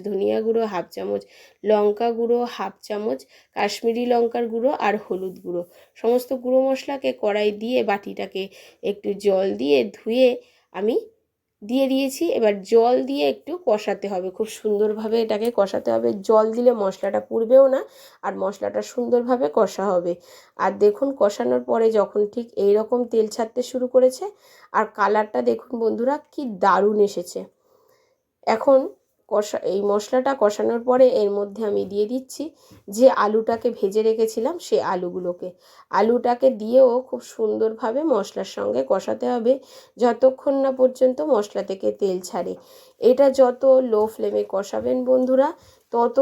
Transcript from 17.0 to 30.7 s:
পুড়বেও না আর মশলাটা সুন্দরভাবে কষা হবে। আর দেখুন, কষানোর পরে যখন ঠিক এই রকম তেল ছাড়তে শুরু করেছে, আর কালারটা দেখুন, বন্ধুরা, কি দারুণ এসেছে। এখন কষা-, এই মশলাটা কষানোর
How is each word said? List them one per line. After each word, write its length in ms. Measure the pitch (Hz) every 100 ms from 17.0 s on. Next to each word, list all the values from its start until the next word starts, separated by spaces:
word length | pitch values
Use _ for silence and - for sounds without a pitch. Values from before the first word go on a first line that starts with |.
| 196 214
পুড়বেও 440 | - 226 226 262 269
না 120 | 269 427 - - _
আর 100 | 202
মশলাটা 460 | 190 190 202 202 208
সুন্দরভাবে 640 | 208 - 233 240 240 247 285
কষা 300 | 247 214 -
হবে। 280 | 202 180 175 175 - - _ -
আর 140 | 190 196
দেখুন, 300 | 208 208 277
কষানোর 480 | 269 202 202 240 247
পরে 220 | 247 233 226
যখন 300 | 220 196 208 208
ঠিক 200 | 240 233 -
এই 160 | 202
রকম 240 | 208 220 247
তেল 220 | 233 226 214
ছাড়তে 320 | - 220 -
শুরু 240 | 240 254 247
করেছে, 360 | 254 254 254 403 - _ - -
আর 120 | 208 214
কালারটা 460 | - 202 214 214 247
দেখুন, 300 | 240 226 - 233
বন্ধুরা, 340 | 226 220 247 294 _
কি 120 | - 254 185
দারুণ 400 | 196 180 208 208
এসেছে। 400 | 202 175 180 185 190 _ _ _ _ _ _ _ _ _ -
এখন 320 | 226 - 269 339 - _ _ -
কষা-, 360 | 202 208 -
এই 160 | - 196
মশলাটা 500 | 202 208 208 254 269
কষানোর 460 | 269 208 202 220